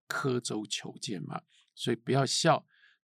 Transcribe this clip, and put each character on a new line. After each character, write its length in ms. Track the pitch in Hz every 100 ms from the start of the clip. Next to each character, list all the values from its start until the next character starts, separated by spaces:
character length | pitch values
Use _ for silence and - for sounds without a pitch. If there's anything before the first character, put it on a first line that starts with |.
| -
刻 320 | - 139 123
舟 260 | - 110 104
求 320 | - - -
剑 240 | - 92
吗？ 220 | - - - _ _ -
所 160 | -
以 40 | 117
不 160 | -
要 140 | 131 131
笑， 400 | - 165 135 - _ - _